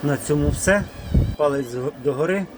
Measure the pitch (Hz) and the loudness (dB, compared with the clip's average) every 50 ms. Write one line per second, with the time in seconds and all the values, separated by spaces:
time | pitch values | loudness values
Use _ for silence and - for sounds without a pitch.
0 | - 143 143 131 - - 147 147 143 147 - - - - 196 202 196 - - - | 0 0 -2 -2 0 0 0 2 2 2 0 2 2 2 4 2 2 -2 -8 -14
1 | - - - - - - - - 151 147 139 139 135 120 120 123 127 143 151 - | -10 2 4 4 4 4 0 0 0 0 2 0 -4 -4 -6 -4 -4 -6 -6 -4
2 | 127 143 135 131 151 165 185 196 190 - - | -4 -2 0 0 0 0 0 -2 -2 -6 -8